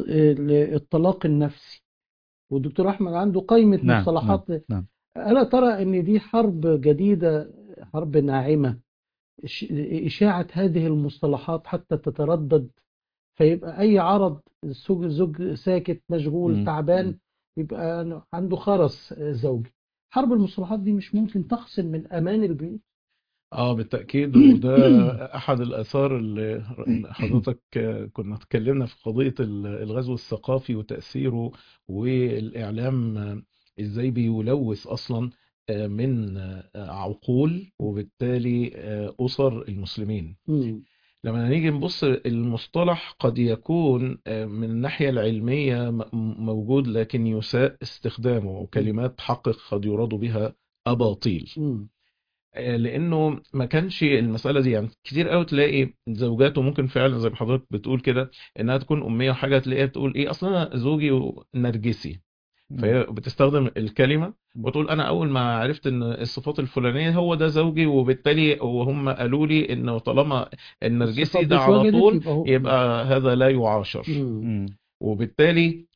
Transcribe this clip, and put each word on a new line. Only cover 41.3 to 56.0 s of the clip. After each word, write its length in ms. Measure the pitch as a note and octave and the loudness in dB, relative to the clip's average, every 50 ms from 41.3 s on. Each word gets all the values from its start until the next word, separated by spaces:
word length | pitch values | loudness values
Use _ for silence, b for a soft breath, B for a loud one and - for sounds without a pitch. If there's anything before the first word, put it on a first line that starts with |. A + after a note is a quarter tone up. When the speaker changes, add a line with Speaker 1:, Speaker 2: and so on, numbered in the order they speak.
| A2+ A#2 A#2 A#2+ | -4 -2 0 0
Speaker 3:
نيجي 220 | C#3 E3 D#3+ D#3+ | 2 2 2 0
نبص 340 | D3 C#3+ - F3+ F3 - - | 0 0 -2 -4 -4 -2 0
المصطلح 1120 | C#3+ B2+ - - A#2+ A#2 A#2 A#2 B2 A#2 A2+ - - - E3 E3+ F3 F3 E3 - - - - | 0 0 0 0 -2 -2 -2 -2 -2 -2 -4 -6 -6 -2 0 0 0 0 -2 -4 -12 -10 -2
قد 200 | - C3 A2+ A#2+ | -2 0 0 2
يكون، 800 | A#2+ A#2 A2+ A2 - - D#3 E3+ E3 D3 B2+ B2 B2+ B2+ B2+ - - | 0 0 0 -2 -2 -2 0 2 2 2 2 2 0 -4 -6 -8 -8
آه، 180 | - A2 A2 A2 | -8 -6 -6 -6
من 260 | G#2+ G2+ A2 A2+ A2+ | -6 -6 -6 -4 -4
الناحية 400 | A2+ A2+ B2 C#3 - - D3+ C#3 | -2 -2 -4 -4 -2 -2 0 0
العلمية 800 | C3 A#2+ G#2 A2 A2+ A2 G#2+ A#2+ B2+ D3 D3 C3+ B2 A#2+ A#2+ A#2+ | 0 0 0 0 0 -2 -2 -2 -2 0 0 0 0 0 -2 -2
م-، 140 | A#2 A#2 A2 - - A#2 A2 A2 G#2+ - A2 | -2 -4 -4 -4 -4 -4 -4 -4 -4 -4 -4
موجود، 420 | A2 A2 A2 G#2+ G#2+ C3 C#3 C#3 | -4 -4 -4 -2 0 2 2 2
لكن 400 | B2+ G#2+ A2+ A2 A2 - B2 A2+ | 0 0 -2 -2 -2 -2 -2 0
يساء 500 | A2+ A2 G#2+ G#2+ - - A#2+ C3 C#3 - - - | 0 -2 -2 -4 -2 0 0 0 0 -2 -4 -14
استخدامه، 680 | A#2 - - - A#2 - - A2+ B2+ A#2+ A#2 G2+ G2 | -16 -14 -8 -8 -8 -6 -4 -2 -2 0 0 -2 -6
وكلمات 680 | F#2+ F#2+ F#2 G2 - A2+ G#2 G#2+ G#2+ A2 A#2+ B2+ B2+ - | -8 -10 -10 -6 -4 -2 -2 0 -2 -2 -4 -4 -6 -6
حق 280 | - - A#2+ - - B2 | -6 -6 -6 -4 -2 -4
قد 360 | A2+ - - - - G#2 G2+ | -4 -4 -6 -6 -6 -4 -2
يراد 240 | G#2 G#2 G#2 A#2 A#2 | -2 -2 0 -2 -2
بها 460 | A2 G#2 G#2+ A#2 A2+ G#2+ G#2+ G#2+ - _ _ _ _ _ - | -2 -4 -4 -2 -2 -2 -4 -4 -6 _ _ _ _ _ -4
أباطيل. 640 | A#2 B2 A#2 A#2+ A2 G#2 - - A#2+ F#2+ E2 - - - | -2 0 2 2 0 0 0 -2 -2 -2 -2 -6 -8 -8
Speaker 1:
مم. 320 | - D3+ D3 B2+ A2 G#2 G#2+ _ _ _ _ _ _ _ _ _ _ _ _ - | -6 -4 -4 -4 -6 -8 -12 _ _ _ _ _ _ _ _ _ _ _ _ -12
Speaker 3:
آه، 220 | - B2 B2 A#2+ | -8 -4 -2 0
لأنه 640 | A#2 A#2 A#2+ - C3+ D#3+ E3+ E3 D#3+ D#3 D#3 D3 - - _ - | 0 0 0 -2 -2 -2 0 0 2 2 0 -2 -4 -8 _ -4
ما 100 | C3+ C3 | -4 -4
كانش 380 | A#2 - D#3 E3+ F#3+ F3+ - E3 | 0 0 0 -2 -2 -2 0 0
المسألة 580 | D3 C#3+ B2 A#2 A#2 A2 A2 - C3+ C#3+ C#3+ | 2 2 2 2 0 -2 -2 -2 0 2 2
دي، 100 | C3 B2+ | 2 2
يعني 180 | A#2+ G#2+ G#2 A2+ - _ - | 2 0 -2 -4 -8 _ -14
كتير 240 | - C3 D3 E3+ - | -6 -2 -2 0 2
قوي 160 | - F3 E3+ | 2 0 0
تلاقي 500 | D#3+ D3 C#3 C#3+ D3 - C#3 C3 C3 - _ | 2 2 2 2 4 4 2 0 0 -2 _